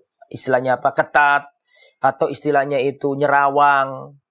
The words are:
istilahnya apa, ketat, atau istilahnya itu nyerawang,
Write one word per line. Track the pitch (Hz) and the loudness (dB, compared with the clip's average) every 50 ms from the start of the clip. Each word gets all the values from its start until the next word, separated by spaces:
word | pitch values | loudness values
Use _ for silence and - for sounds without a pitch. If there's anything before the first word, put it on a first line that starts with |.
| _ _ _ _ - - | _ _ _ _ -20 -16
istilahnya | - 127 - - 131 127 131 131 127 123 | -14 -10 -6 -2 -2 0 0 0 -2 0
apa, | - 139 - | 0 -2 -2
ketat, | - 147 - - 151 147 143 143 143 143 - _ _ _ _ _ _ - _ _ _ - | -2 -4 0 2 2 2 4 2 0 -2 -6 _ _ _ _ _ _ -20 _ _ _ -2
atau | 135 131 - 170 | -2 -2 0 -2
istilahnya | 147 139 - - 147 143 143 135 143 143 135 123 | -4 -4 -6 -4 -2 0 0 0 0 -2 -2 -2
itu | 139 131 131 - 143 139 139 | -2 -4 -4 -4 -4 -4 -2
nyerawang, | 143 143 139 143 143 139 139 143 143 143 143 139 135 135 135 131 135 143 143 143 _ _ | 0 0 2 2 2 2 2 2 4 4 4 2 0 -2 -6 -12 -14 -18 -20 _ _ _